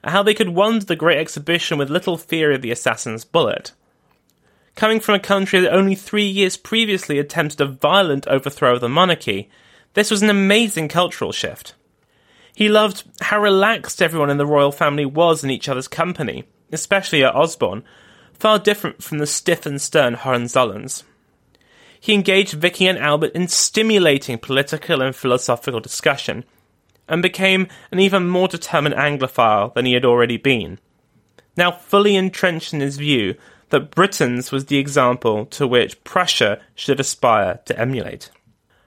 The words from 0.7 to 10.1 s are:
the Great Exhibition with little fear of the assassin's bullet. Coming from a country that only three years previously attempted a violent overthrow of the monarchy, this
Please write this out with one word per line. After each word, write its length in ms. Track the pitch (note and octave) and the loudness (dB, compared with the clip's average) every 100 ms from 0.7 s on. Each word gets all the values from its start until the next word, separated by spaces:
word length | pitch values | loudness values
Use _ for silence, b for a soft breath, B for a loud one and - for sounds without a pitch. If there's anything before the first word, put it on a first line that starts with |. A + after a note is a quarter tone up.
| A3+ | 0
the 140 | G3 D#3 | -2 0
Great 200 | E3 D3 | 2 0
Exhibition 600 | D#3+ D3 C#3+ E3+ - D3+ | -2 -6 -4 -2 -2 -2
with 120 | C#3 | -2
little 280 | D3 F#3 E3 | -2 -2 -4
fear 340 | - D#3+ D3+ | -4 0 0
of 100 | C3+ | 0
the 100 | A#2+ | -4
assassin's 520 | A#2+ B2+ A2 A#2+ A2+ | -6 -6 -6 -8 -10
bullet. 480 | - E3 A2+ - - - _ _ _ _ _ _ _ _ _ - | -2 0 0 -2 -10 -20 _ _ _ _ _ _ _ _ _ -4
Coming 240 | G#3+ A3 | 0 0
from 160 | G#3+ G3+ | 0 0
a 40 | |
country 420 | - G3 F#3+ F#3 | 2 0 2 2
that 120 | F3+ | 4
only 220 | F#3 G3 G3 | 4 2 0
three 300 | - G#3 G3+ | -4 -2 0
years 320 | G3 F#3 - | 0 0 -2
previously 640 | - A3+ G#3+ F#3 - C#3+ | -4 0 0 -2 -2 -4
attempted 420 | D3 E3 D3+ D3+ | -2 -2 -2 -2
a 60 | C#3 | -4
violent 600 | C3 D3 G3 F3 C#3 - | 0 2 4 2 0 0
overthrow 460 | C3+ - - C3 | -2 -2 0 2
of 80 | B2 | 2
the 80 | A#2+ | 2
monarchy, 600 | D#3 F3+ E3 A#2+ G2 - b b b b | 2 2 0 -4 -6 -8 b b b b
this 180 | G3+ G#3 | -2 0